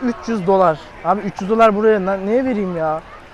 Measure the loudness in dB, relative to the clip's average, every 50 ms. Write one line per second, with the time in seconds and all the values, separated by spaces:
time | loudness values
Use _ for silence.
0 | -4 -6 -6 -6 -6 -6 -4 -2 0 2 4 4 4 2 2 0 -6 -18 -16 -6
1 | -2 -2 -2 -2 -2 -6 -8 -6 -4 -2 2 4 4 4 4 4 2 2 2 2
2 | 0 -2 -4 -4 -2 -2 0 0 0 0 -2 -2 -4 -4 -4 -4 -4 -4 -4 -6
3 | -8 -12 -20 -20 -20 -20